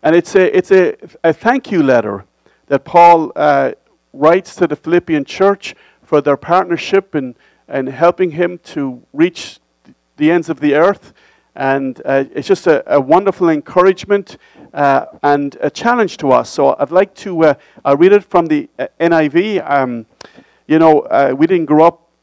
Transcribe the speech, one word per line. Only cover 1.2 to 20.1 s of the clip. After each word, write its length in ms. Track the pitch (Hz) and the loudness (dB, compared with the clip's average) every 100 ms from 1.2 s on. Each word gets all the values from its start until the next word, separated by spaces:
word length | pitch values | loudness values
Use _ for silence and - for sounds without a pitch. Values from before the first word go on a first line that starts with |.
a 80 | 127 | -4
thank 400 | - 220 262 - | -2 -2 -2 -2
you 100 | 190 | -2
letter 440 | 139 123 107 101 - _ _ _ _ | 2 2 0 -10 -14 _ _ _ _
that 180 | 139 | -4
Paul, 480 | - 175 175 170 156 | 0 4 6 6 2
uh, 380 | - 147 139 135 - _ _ _ | -2 0 0 -2 -6 _ _ _
writes 420 | 139 143 175 185 - | -2 0 0 -2 -4
to 100 | 170 | -4
the 100 | 147 | -4
Philippian 480 | - 170 170 156 | -2 -4 -2 -4
church 500 | 139 - 190 202 - - _ _ | -4 -2 0 0 -8 -20 _ _
for 180 | _ 151 | _ -2
their 160 | 143 139 | 0 -4
partnership 800 | - 175 180 170 - 196 190 | 0 -2 0 -6 -2 -4 -2
in, 200 | 160 131 120 _ _ _ | -8 -8 -14 _ _ _
in 180 | 139 135 | -8 -8
helping 460 | 131 170 175 185 | 0 0 0 -4
him 260 | 151 175 180 | -4 -6 -6
to 380 | - - 139 123 _ | -14 -8 -8 -10 _
reach 460 | 139 170 170 - - _ _ _ _ _ _ | -2 -2 -2 -20 -20 _ _ _ _ _ _
the 120 | 151 | 0
ends 200 | 175 165 | 0 -2
of 100 | 147 | -6
the 140 | 147 | -2
earth. 400 | 143 175 202 _ _ _ _ _ - | 0 0 -2 _ _ _ _ _ -8
And, 460 | 135 139 135 123 | -4 -2 -4 -10
uh, 200 | - 135 139 | -4 -2 -2
it's 120 | - 139 | -8 -4
just 200 | 190 - | -2 2
a, 180 | 147 - | 0 2
a 60 | 143 | -2
wonderful 480 | 131 165 196 185 175 | 2 0 0 -2 -2
encouragement, 880 | 156 - - 185 185 - 202 190 - _ _ - | -2 -2 0 0 0 -2 -4 -4 -20 _ _ -16
uh, 320 | - 143 135 - - | -2 0 0 -2 -4
and 340 | 143 143 143 - | 0 0 -2 -6
a 80 | 143 | -8
challenge 480 | - 233 247 202 - | -4 -2 -2 -2 -4
to 140 | 143 | 0
us. 180 | 123 117 | 0 0
So 260 | - 139 - | -2 0 0
I'd 120 | 143 | -2
like 240 | 175 202 | 0 -2
to, 300 | - 208 175 | -4 -10 0
uh, 100 | 160 139 _ - | 0 0 _ -10
I'll 140 | - 143 | -2 2
read 160 | 175 | 4
it 120 | 208 | 4
from 200 | 185 180 | 2 -2
the, 240 | 165 151 - - | 0 -2 -4 -10
uh, 100 | 127 _ | -12 _
N 140 | 170 | 0
I 140 | 165 156 | 0 0
V. 320 | 151 208 196 | 0 -2 -4
Um, 440 | - 143 131 120 110 | -2 -2 -2 -6 -12